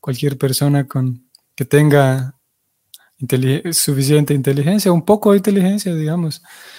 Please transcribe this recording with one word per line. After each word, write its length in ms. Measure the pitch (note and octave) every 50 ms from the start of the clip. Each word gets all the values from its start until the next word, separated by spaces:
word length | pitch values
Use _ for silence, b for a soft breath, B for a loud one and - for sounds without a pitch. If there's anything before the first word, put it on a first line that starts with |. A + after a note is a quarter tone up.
cualquier 360 | - C#3+ B2+ - D3+ C#3+ C3+
persona 480 | - C#3+ C3 B2+ - C#3+ C#3+ C#3+ C#3+ C#3
con, 400 | C#3+ - C3+ B2+ B2+ B2 B2 _ _ _ _ _ _ _
que 80 | - C#3
tenga 720 | - D3 D3 D3+ D3+ C#3+ C#3+ C3+ C3 C3 C3+ C3 C3+ - _ _ _ _ _ _ _ _ _ _ _ - b b b b _
inteli-, 540 | C3 - C3 B2+ C3 C3 C3+ E3 - F3 D#3+
suficiente 600 | - - D#3+ C#3+ C3+ C3+ C#3 D3+ D3+ D3 C#3+ D3
inteligencia, 580 | C#3 C3 C#3 C3+ C#3+ C#3 E3 G3+ G#3+ - F#3+
un 140 | E3+ E3 -
poco 260 | - G#3+ G#3+ - G#3
de 60 | G3+
inteligencia, 580 | G3+ F#3+ G#3+ G3 G3+ F3+ F#3+ G3+ G#3 - F#3 E3+
digamos, 460 | D#3 D#3 D3+ E3 F3 E3 D#3 - - B B B B B B B